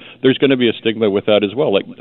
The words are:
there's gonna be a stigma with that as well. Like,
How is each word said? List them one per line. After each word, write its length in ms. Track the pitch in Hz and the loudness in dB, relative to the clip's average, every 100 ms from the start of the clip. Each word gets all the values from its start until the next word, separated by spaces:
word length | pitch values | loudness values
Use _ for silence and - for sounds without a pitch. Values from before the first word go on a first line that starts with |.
| - - | -14 -2
there's 160 | 131 127 | 0 2
gonna 200 | 139 131 | 0 2
be 120 | 120 | 0
a 40 | |
stigma 360 | - 113 110 110 | 0 -4 -2 0
with 160 | 98 104 | 0 2
that 180 | 104 | 0
as 100 | 101 110 | 0 -2
well. 180 | 147 | 0
Like, 120 | 98 - - | -2 -4 -12